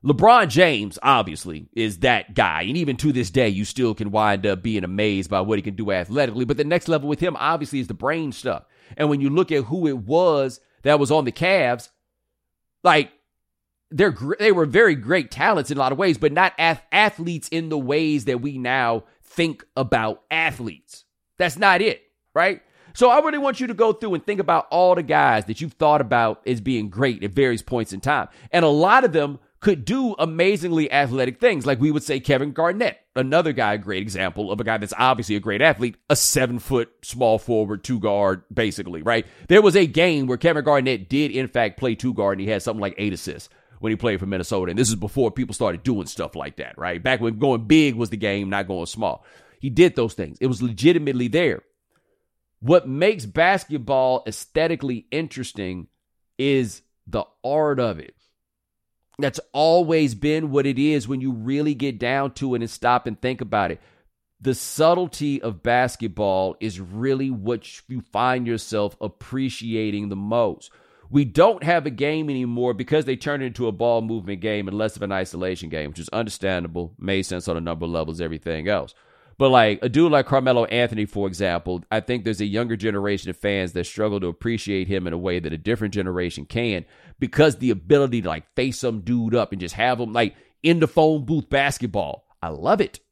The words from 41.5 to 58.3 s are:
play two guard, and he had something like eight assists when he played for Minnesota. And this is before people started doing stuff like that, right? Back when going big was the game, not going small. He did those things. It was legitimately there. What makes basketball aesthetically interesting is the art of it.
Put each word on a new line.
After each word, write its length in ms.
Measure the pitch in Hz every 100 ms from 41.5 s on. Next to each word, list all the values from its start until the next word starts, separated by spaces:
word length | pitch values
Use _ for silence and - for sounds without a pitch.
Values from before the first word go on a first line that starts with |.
| - 110 -
play 160 | 131
two 180 | 113 127
guard, 260 | 113 98 98
and 80 | 98
he 60 |
had 100 | 104
something 200 | 120 110
like 140 | 101 90
eight 160 | 104
assists 340 | 90 - 73 - _ _ -
when 140 | 110
he 40 | 113
played 240 | 117 98
for 60 | 95
Minnesota. 420 | 95 87 101 90
And 100 | 92
this 120 | 117
is 40 |
before 360 | 110 101 - 120
people 240 | 110 127
started 300 | 107 110 87
doing 220 | 131 110 78
stuff 300 | - 78 80
like 200 | 71 -
that, 200 | 64 -
right? 260 | 85 87
Back 200 | 127 127
when 160 | 117 110
going 260 | 139 120
big 300 | 110 156 151
was 160 | 117 113
the 80 | 110
game, 320 | 104 98 98
not 180 | 101 95
going 160 | 92
small. 400 | 85 - 104 65 _ - _ _
He 100 | 135
did 260 | 123 175
those 200 | - 113
things. 240 | - 80 -
It 60 | 131
was 160 | 117
legitimately 680 | 123 110 139 170 147 127 123
there. 340 | 156 165 92 _ _ _ _ _ _ _ _ _ _
What 280 | 117 175 131
makes 380 | 135 190 214 113
basketball 960 | 151 170 190 - 147 113 135 131 127 -
aesthetically 800 | 104 - 156 160 165 139 120 -
interesting 800 | 143 160 - 123 - 92 90 - _ _ _ _ _
is 420 | 135 135 117 - _ _ -
the 180 | 113 - _
art 340 | 123 147 151 135
of 200 | 120 85
it. 160 | - _ _